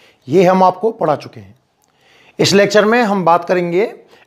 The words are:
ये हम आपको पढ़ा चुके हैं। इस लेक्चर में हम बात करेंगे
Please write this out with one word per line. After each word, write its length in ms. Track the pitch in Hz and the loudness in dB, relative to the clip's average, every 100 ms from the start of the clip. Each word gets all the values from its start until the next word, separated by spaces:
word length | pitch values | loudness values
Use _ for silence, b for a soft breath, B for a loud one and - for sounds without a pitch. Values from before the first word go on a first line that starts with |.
| b b - | b b -2
ये 160 | 160 | 2
हम 180 | 175 185 | 4 4
आपको 260 | 185 180 226 | 2 0 -4
पढ़ा 240 | 220 160 135 | -4 -4 -4
चुके 240 | - 117 | -8 -20
हैं। 140 | 95 110 _ _ b b b b b - | -20 _ _ _ b b b b b -4
इस 140 | 160 | 0
लेक्चर 320 | 196 202 208 | 2 2 2
में 180 | 202 240 | 2 0
हम 220 | 214 202 | 0 -2
बात 200 | 165 175 | 0 0
करेंगे 480 | 170 180 175 170 226 - b b | 0 -4 -2 -2 -4 -8 b b